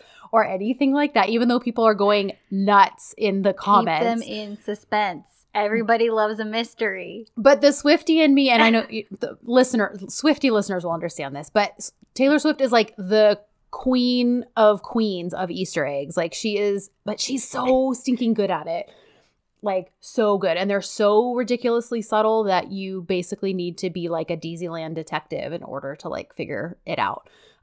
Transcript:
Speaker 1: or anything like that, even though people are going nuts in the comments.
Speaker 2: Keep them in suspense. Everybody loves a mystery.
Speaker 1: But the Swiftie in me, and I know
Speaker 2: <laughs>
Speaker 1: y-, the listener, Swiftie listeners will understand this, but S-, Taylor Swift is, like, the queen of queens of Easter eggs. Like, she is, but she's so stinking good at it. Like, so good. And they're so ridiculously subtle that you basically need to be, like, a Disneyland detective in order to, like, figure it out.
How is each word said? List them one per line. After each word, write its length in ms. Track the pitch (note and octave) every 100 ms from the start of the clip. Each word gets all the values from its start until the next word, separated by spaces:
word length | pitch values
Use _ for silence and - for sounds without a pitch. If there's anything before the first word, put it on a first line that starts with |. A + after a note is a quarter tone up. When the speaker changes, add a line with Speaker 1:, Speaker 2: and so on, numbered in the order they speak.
| _ - -
Speaker 1:
or 160 | A3+ G3+
anything 460 | F#3+ G#3+ B3 C#4
like 200 | C#4+ D4
that, 160 | A#3 F#3+
even 180 | A3+ A#3+
though 100 | B3
people 240 | A#3+ A#3
are 100 | A3
going 380 | G3+ G3+ G#3 G3 - -
nuts 640 | G3 G3 G3+ - - - -
in 220 | G#3+ G3
the 100 | G3
comments. 720 | F#3+ G3+ G3+ G3+ D#3 A#3 A#3
Speaker 2:
Keep 60 | A3+
them 60 | G#3+
in 220 | G#3 G#3
suspense. 640 | - G#3 - G#3+ G3+ E3+ - - -
Everybody 560 | - G#3 A3+ A3 A#3 A#3
loves 300 | A3 G#3+ A3
a 60 | A3
mystery. 840 | A3 A3+ - A3 F#3+ F3 G3 A3 -
Speaker 1:
But 240 | C4 C#4
the 60 | D4
Swiftie 560 | D4 D4 D#4 - D#4+
in 100 | D4+
me, 160 | C4+ C4+
and 140 | A#3
I 60 | A3+
know 140 | A3+ A3
Speaker 2:
<laughs> 40 |
Speaker 1:
y-, 140 | A3 - G3
the 180 | - -
listener, 500 | A#3 B3 B3+ A#3 G3 F#3+ F#3+
Swiftie 440 | - D#4 D4+ C4+
listeners 340 | G#3+ G3+ F3+ E3+
will 80 |
understand 420 | E3 E3 - C#3 C#3+
this, 160 | D#3
but 200 | G#3+ G3+ -
S-, 140 | - - _ -
Taylor 240 | C4+ D4
Swift 200 | D4+ D4
is, 100 | C4
like, 240 | A#3 G#3+ -
the 440 | F#3 G#3+ G#3 G#3 _ _ _
queen 760 | - B3+ B3+ B3 B3 A#3+ B3 - A3+
of 260 | G#3+ G3+
queens 500 | - A#3 G#3+ F3+ F3
of 180 | - F3+
Easter 340 | E3 F#3 E3 C#3+
eggs. 320 | C#3 C#3+ F3
Like, 160 | E3
she 240 | - A3 G3+
is, 320 | G#3 G3+ - _ G#3
but 140 | A3
she's 280 | - C4 -
so 460 | B3+ B3+ C4 C4
stinking 400 | B3+ - B3 A#3
good 160 | G#3+ G3
at 160 | D#3+ D#3+
it. 240 | E3+ - _ _ _ _ _ _ _
Like, 300 | G#3 F#3+ F3 _
so 400 | - - G#3 G3
good. 180 | F#3+ E3+
And 100 | G3
they're 100 | G3+
so 540 | - - G#3 G#3+ B3 B3
ridiculously 680 | A#3 A#3+ B3 A#3 A3+ A#3
subtle 440 | G#3 G#3+ A3 A3 G3+
that 260 | F3+ -
you 320 | F#3+ F#3+ F#3+
basically 500 | E3+ F3+ F3 G3+ G3
need 240 | F#3 F3 E3+
to 140 | F#3
be, 180 | F3 E3+
like, 220 | E3 D#3+
a 40 | E3
Disneyland 580 | E3 E3 F3 E3 D#3+ E3
detective 580 | D#3 D3+ - D#3 C#3
in 80 | E3+
order 340 | - C#3 C3+ D3+
to, 120 | E3+
like, 240 | - -
figure 460 | - - B2 E3 - -
it 100 | E3+
out. 320 | G2 - - _ _ _